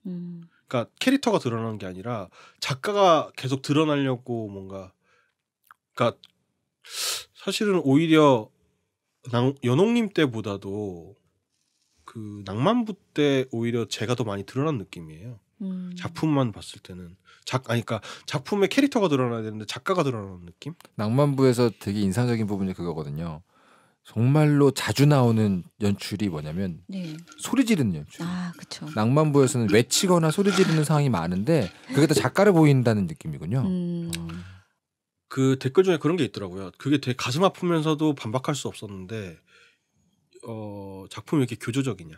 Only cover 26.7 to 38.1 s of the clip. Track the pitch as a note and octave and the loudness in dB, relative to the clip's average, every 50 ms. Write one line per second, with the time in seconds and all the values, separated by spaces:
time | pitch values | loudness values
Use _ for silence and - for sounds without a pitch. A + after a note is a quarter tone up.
26.7 | E3 D#3 - - F#3+ F#3+ F3+ D#3+ D#3 D#3+ - - - - - - - B3 C4+ A3 | -6 -10 -14 -12 -10 -10 -10 -10 -12 -14 -16 -20 -18 -14 -6 -2 0 0 2 2
27.7 | A3+ E3 C3 G#2 E2+ D2+ D2 - - - E3 E3+ F3+ F3+ F3+ F3 E3+ - - _ | 2 2 2 0 -2 -4 -8 -14 -12 -10 -8 -6 -6 -6 -8 -8 -10 -14 -18 _
28.7 | - - - D3+ D#3 A2 G#2+ A#2 C3 D3+ D#3 D#3 C#3 C#3+ C3+ A#2+ - B2+ A#2 G2+ | -16 -14 -14 -6 -2 0 0 2 4 4 4 4 4 4 4 4 4 0 2 4
29.7 | G2+ A2 A#2+ - - - - F3+ F3+ F3 D#3+ D#3 D3+ - G3 G3+ F#3+ F#3 F#3 D#3+ | 4 4 4 4 0 0 2 4 4 4 4 2 2 2 2 2 4 4 4 4
30.7 | D#3+ D#3 D3+ D3 D#3 D3 D3 C#3 A2+ E2+ E2 E2+ F2+ F#2 G#2 C3 E3+ D3+ G#2+ F2 | 4 2 2 2 2 2 2 2 0 0 0 -2 -2 -2 0 2 2 2 2 -2
31.7 | - - - - C4 C#3 D3+ D#3 D#3 C3+ B2+ B2+ - - G3 G#3+ F#3+ E3 D#3 D3 | -6 -14 -14 -2 2 4 4 4 4 2 2 2 2 6 6 6 8 8 8 8
32.7 | C#3 C3 A#2+ A#2+ A2 G#2 F#2+ E2 D3+ _ - D#2+ D2+ C#2 - D#2+ G#2+ C3+ C3 G3 | 6 6 4 4 2 2 0 -2 -4 _ -10 -10 -10 -8 -6 -4 -2 -2 0 0
33.7 | F#3 F3+ F3 F3 F3 E3+ E3+ E3+ E3+ E3 E3+ E3 E3 F3+ F3 F#2 F#2+ - _ _ | -2 -2 -4 -4 -6 -6 -6 -6 -8 -8 -8 -10 -12 -12 -14 -16 -20 -20 _ _
34.7 | _ _ _ _ _ _ _ _ _ _ _ _ - C3+ C3 C3+ C3+ C3+ - C3 | _ _ _ _ _ _ _ _ _ _ _ _ -4 0 2 2 2 0 -2 0
35.7 | C3+ - F#3+ F#3+ F3 D#3 - D3+ F3 F#3 C3+ G#2 - G#2+ G2+ F#2 F2 F#2+ G2 F#2 | 2 4 4 4 2 2 0 0 0 0 -2 -2 -4 -10 -12 -10 -10 -12 -12 -14
36.7 | - _ - C3+ D3 C#3 - B2+ B2 - - B2 B2 D#3 G3 F#3 - - - F3 | -16 _ -2 0 0 0 0 -4 -6 -4 -4 -4 0 2 0 0 0 -2 -2 0
37.7 | E3+ D#3+ D3+ D#3+ D#3 D3 D#3 D#3 | 0 0 0 0 0 0 0 0